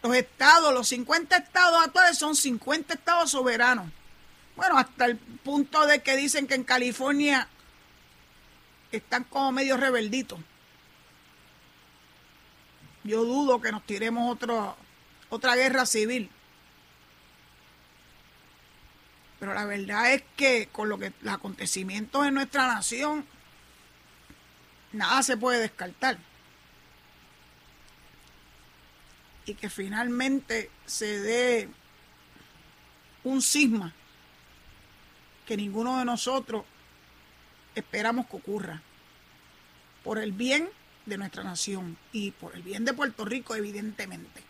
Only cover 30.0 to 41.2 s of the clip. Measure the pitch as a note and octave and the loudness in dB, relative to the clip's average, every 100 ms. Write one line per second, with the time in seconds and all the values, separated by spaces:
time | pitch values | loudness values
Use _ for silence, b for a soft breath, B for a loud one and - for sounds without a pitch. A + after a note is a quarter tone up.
30 | A#3+ A#3+ C4+ C4+ - A3+ G3 - - - | -4 -2 0 -2 -2 -6 -6 -16 -10 -6
31 | G#3+ G#3 G3+ A#3 B3 A#3 G3 - - - | -4 -4 -2 0 2 0 -2 -16 -20 -20
32 | - - - - - - - - - _ | -20 -20 -20 -20 -20 -20 -20 -20 -20 _
33 | - - B3+ C4+ - D4 C#4 A3 E3+ - | -20 -12 -4 0 0 2 2 2 -4 -14
34 | - - - - - - - - - - | -20 -20 -20 -20 -20 -20 -20 -20 -20 -20
35 | - - - - - G#3+ G#3 G3+ A#3+ C4 | -20 -20 -20 -20 -8 -6 -4 -4 -2 -2
36 | B3 A#3+ B3+ C4+ - A3 - - - - | -2 -4 -2 -4 -4 -10 -10 -20 -20 -20
37 | - - - - - - - - - G3+ | -20 -20 -20 -20 -20 -20 -14 -14 -10 -4
38 | A3 A#3+ - F#3+ - G#3 F3+ D#3+ - - | -2 -2 -6 -12 -10 -8 -8 -14 -18 -20
39 | - - _ - - - - - _ _ | -20 -20 _ -20 -20 -20 -20 -20 _ _
40 | - G#3+ G#3+ G3 B3 C#4+ F4 - _ - | -8 -6 -6 -4 0 0 -2 -10 _ -20
41 | - G3 | -12 -10